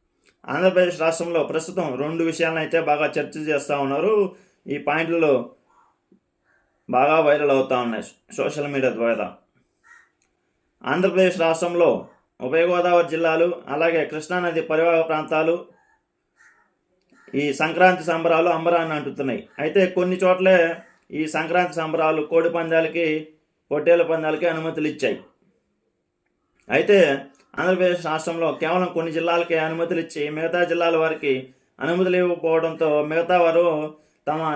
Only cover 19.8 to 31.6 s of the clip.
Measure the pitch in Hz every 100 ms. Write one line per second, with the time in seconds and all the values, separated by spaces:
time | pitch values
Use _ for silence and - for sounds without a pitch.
19.8 | 185 185 175 185 185 185 190 180 165 170
20.8 | - _ _ 143 156 156 160 175 180 170
21.8 | 160 156 156 156 151 165 165 170 165 165
22.8 | 160 160 165 156 156 _ _ _ - 147
23.8 | 165 170 160 160 156 156 170 160 160 160
24.8 | 151 - 123 95 - _ _ _ _ _
25.8 | _ _ _ _ _ _ _ _ - 131
26.8 | 170 196 156 139 - _ _ - 170 185
27.8 | 180 175 165 156 170 165 165 - 160 180
28.8 | 180 165 165 160 170 175 170 160 160 165
29.8 | 170 165 160 156 147 156 160 175 175 170
30.8 | 170 165 160 156 143 131 131 _